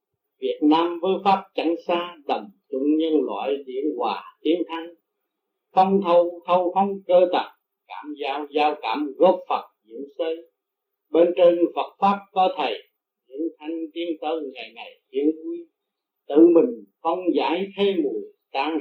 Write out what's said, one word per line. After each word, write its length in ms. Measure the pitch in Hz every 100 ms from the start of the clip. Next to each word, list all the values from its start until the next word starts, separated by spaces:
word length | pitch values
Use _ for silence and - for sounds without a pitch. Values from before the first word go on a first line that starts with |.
| _ _ _ _
Việt 180 | 131 -
Nam 380 | 151 160 170 170
với 100 | 180 190
Pháp 200 | 202 190 -
chẳng 220 | - 160 170 -
xa, 280 | 175 175 302 -
đồng 180 | 127 - _ _
chung 280 | 135 143 156
nhân 160 | 160 156
loại 320 | 123 101 123 139 135
điển 180 | 127 151 123
hòa 260 | 113 95 - _
tiến 220 | 151 175 160
thắng, 200 | 165 165 170 _ _ _ _ _ _ _
không 300 | - 196 196
thâu 380 | 185 175 175 175 -
thâu 260 | 180 180
không 180 | 185 202 196 -
cơ 220 | 175 185
tật, 160 | 135 - _ _ _ _
cảm 260 | - 147 139
giao 240 | 139 143 143
giao 260 | 151 151 151
cảm 320 | 113 120 147 -
góp 220 | 175 - -
Phật 160 | 143 - _
diễn 180 | 107 113 139 -
sơi. 180 | 165 165 - _ _ _ _ _ _
Bên 220 | 160 175 -
trên 220 | 175 170 170 -
Phật 200 | - -
Pháp 200 | 196 196 -
có 220 | 196 185 165
thầy, 160 | 135 107 - _ _ _ _
điển 140 | 131 165 156
thanh 200 | 151 165 160
tiến 140 | 170 170 156
tới 140 | 151 160 139
ngày 180 | 127 113 113
ngày 260 | 107 - _
tiến 200 | 131 147 160
vui, 140 | 165 170 170 _ _ _ _ _ _
tự 80 | 143
mình 460 | 170 165 131 117 101 _
phong 180 | 165 185 175 143
giải 320 | 135 170 196 196
thế 180 | 202 185
mùi, 180 | 139 110 101 _ _
tan 260 | 135 147 160